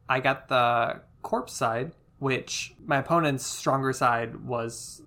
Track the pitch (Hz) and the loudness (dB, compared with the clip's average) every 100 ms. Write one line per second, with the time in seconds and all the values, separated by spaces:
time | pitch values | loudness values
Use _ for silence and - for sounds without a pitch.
0 | - 131 135 139 - 127 120 117 117 - | -2 0 2 0 2 4 4 4 0 -2
1 | - _ - 233 247 - 117 117 156 - | -12 _ -4 -4 -4 -2 -2 0 -4 -10
2 | _ - 139 127 - - - - 120 143 | _ -4 0 0 -2 -8 -8 -10 -2 0
3 | - - 151 131 - - 156 135 135 127 | 2 2 2 0 -4 -4 0 2 0 2
4 | 127 117 117 110 123 120 117 - - - | 2 2 -2 -8 -6 -4 -4 -8 -14 -16